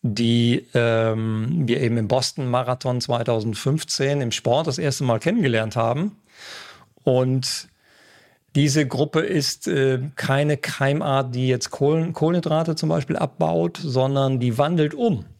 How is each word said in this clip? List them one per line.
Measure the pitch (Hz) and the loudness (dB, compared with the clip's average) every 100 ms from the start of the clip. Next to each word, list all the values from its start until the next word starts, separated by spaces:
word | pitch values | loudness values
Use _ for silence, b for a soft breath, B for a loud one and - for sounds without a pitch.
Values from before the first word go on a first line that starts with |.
die, | - 104 117 117 117 120 - | -2 0 2 4 4 2 0
ähm, | 127 117 113 113 110 110 110 113 170 123 | 0 2 2 2 0 -2 -2 -2 0 0
wir | 120 | 0
eben | 123 117 | 2 0
im | 104 | 0
Boston | 127 127 - 127 | 0 0 -4 -2
Marathon | 123 123 127 131 123 | -2 -2 -4 -2 -4
zweitausendfünfzehn | - 120 120 113 110 104 135 156 - - 135 143 | -2 -2 0 0 -2 -4 -2 -2 -2 -2 0 0
im | 120 | -2
Sport | - - 127 160 | -2 0 0 0
das | 131 | -2
erste | 160 131 | -4 -2
Mal | 131 110 | 0 0
kennengelernt | - 226 147 113 110 117 | 0 2 2 2 0 0
haben. | 117 131 202 - B B B B B B B _ | 0 0 -2 -6 B B B B B B B _
Und | - 127 127 131 127 - - b b b b b b b _ 143 | 0 2 2 0 -2 -8 -12 b b b b b b b _ 0
diese | 147 143 | 2 2
Gruppe | 139 127 156 156 | 0 0 0 0
ist, | 165 165 143 - - | 0 0 -2 -4 -2
äh, | 156 135 131 139 - | 0 2 0 -4 -6
keine | - 135 147 147 | -2 0 2 0
Keimart, | - - 135 147 151 135 123 123 | -4 -2 0 0 0 0 0 -2
die | 127 | 0
jetzt | 123 - | 0 -2
Kohlen-, | - 143 160 165 | 0 2 2 0
Kohlenhydrate | 165 151 175 160 156 165 | 0 0 0 0 0 0
zum | 160 160 | -2 0
Beispiel | 160 135 - | 0 0 -2
abbaut, | 147 - 160 165 170 170 | -4 0 0 2 0 -4
sondern | 170 127 131 139 135 131 | -2 0 2 2 2 2
die | 123 113 | 0 2
wandelt | 147 170 151 | 2 2 0
um. | 202 233 135 - - | 2 0 0 -4 -20